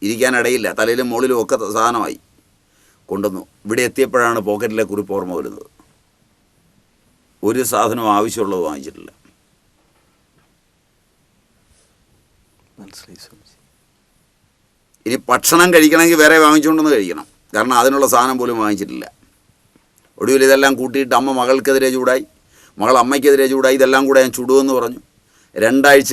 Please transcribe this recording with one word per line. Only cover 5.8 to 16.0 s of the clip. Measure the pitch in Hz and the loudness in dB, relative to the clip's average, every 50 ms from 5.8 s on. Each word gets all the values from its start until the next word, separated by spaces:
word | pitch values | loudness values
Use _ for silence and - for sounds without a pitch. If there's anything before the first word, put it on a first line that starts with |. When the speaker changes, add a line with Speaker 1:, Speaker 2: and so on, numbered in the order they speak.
| _ _ _ _ _ _ _ _ _ _ _ _ _ _ _ _ _ _ _ _ _ _ _ _ _ _ _ _ _ _ _ - - 104 | _ _ _ _ _ _ _ _ _ _ _ _ _ _ _ _ _ _ _ _ _ _ _ _ _ _ _ _ _ _ _ -6 -4 -4
Speaker 1:
ഒരു | 117 127 127 107 | -2 -2 -4 -2
സാധനവും | 120 104 113 110 110 120 113 107 104 104 | -2 -2 0 -2 -2 -4 -2 0 0 0
ആവശ്യമുള്ളത് | 104 117 101 113 104 98 98 92 82 78 | 0 -2 -4 -6 -6 -4 -4 -4 -6 -6
വാങ്ങിച്ചിട്ടില്ല. | 73 71 67 73 - - 80 - _ _ _ _ _ _ _ _ _ _ _ _ _ _ _ _ _ _ _ _ _ _ _ _ _ _ _ _ _ _ _ _ _ _ _ _ _ _ _ _ _ _ _ _ _ _ _ _ _ _ _ _ _ _ _ _ _ _ _ _ _ _ _ _ _ _ _ _ _ _ _ _ _ _ | -8 -10 -14 -18 -20 -20 -20 -20 _ _ _ _ _ _ _ _ _ _ _ _ _ _ _ _ _ _ _ _ _ _ _ _ _ _ _ _ _ _ _ _ _ _ _ _ _ _ _ _ _ _ _ _ _ _ _ _ _ _ _ _ _ _ _ _ _ _ _ _ _ _ _ _ _ _ _ _ _ _ _ _ _ _
Speaker 2:
മനസ്സിലായി | 101 98 - - - _ 92 - - | -20 -20 -20 -20 -20 _ -20 -20 -20
സ്വാമിജി. | - _ 104 _ _ _ _ _ _ _ _ _ _ _ _ _ _ _ _ _ _ _ _ _ _ _ _ _ _ _ _ _ _ _ _ - 107 | -20 _ _ _ _ _ _ _ _ _ _ _ _ _ _ _ _ _ _ _ _ _ _ _ _ _ _ _ _ _ _ _ _ _ _ -8 -6
Speaker 1:
ഇനി | 123 123 - - | -6 -6 -2 -2
ഭക്ഷണം | 123 123 - - 165 170 175 180 175 | -2 0 0 0 2 2 4 4 6
കഴിക്കണമെങ്കിൽ | 165 156 151 160 165 | 6 4 6 4 4